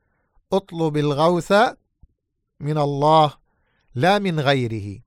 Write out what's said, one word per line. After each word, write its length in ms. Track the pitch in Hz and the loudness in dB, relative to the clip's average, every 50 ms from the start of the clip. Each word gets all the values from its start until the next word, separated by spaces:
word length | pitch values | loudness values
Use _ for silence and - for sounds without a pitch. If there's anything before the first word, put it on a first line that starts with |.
| _ _ _ _ _ _ _ _ _ _ | _ _ _ _ _ _ _ _ _ _
اطلب 440 | 185 190 196 - 170 165 160 156 147 | -4 -4 -4 -6 -6 -4 -4 -2 -2
الغوث 560 | 151 143 147 139 139 160 170 180 170 - - 196 208 240 - - - _ _ _ _ _ _ _ _ _ _ _ _ _ _ _ _ | -2 -2 -2 0 2 2 2 2 0 0 0 2 2 2 2 -2 -8 _ _ _ _ _ _ _ _ _ _ _ _ _ _ _ _
من 180 | 143 147 156 151 | -8 -6 -2 -2
الله 540 | 143 143 143 139 147 156 160 160 151 143 - _ _ _ _ _ _ _ _ _ _ _ _ | -2 -2 -2 0 2 4 4 4 4 2 0 _ _ _ _ _ _ _ _ _ _ _ _
لا 240 | 120 143 180 202 208 | -2 0 0 0 0
من 220 | 202 185 165 151 | -2 -4 -4 -2
غيره 600 | 131 139 143 131 120 110 113 107 101 104 95 117 - | 0 0 0 0 -2 -4 -6 -8 -10 -10 -14 -16 -18